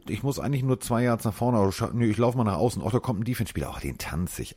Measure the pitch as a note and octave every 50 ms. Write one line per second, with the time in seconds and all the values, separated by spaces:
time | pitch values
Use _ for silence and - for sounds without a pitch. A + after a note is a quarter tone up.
0 | - - - G2+ A#2 C#3 - - - A#2 C#3+ C3 B2+ C3 B2+ - - - A#2+ A2+
1 | B2 B2 A#2 G#2+ - A#2 - - A#2+ B2 B2 A2 G2 F#2+ F#2 - A2+ - - A#2
2 | A#2+ A2 G#2 G2+ B2 C3 A#2+ B2+ A#2 G2+ F#2+ D2+ G#2 B2 - - - G2 B2 A#2+
3 | - - A#2+ F2+ A2 - - - - - - - C2+ - - - - C#2 B1+ -
4 | - - - E2 F2+ - - - - - -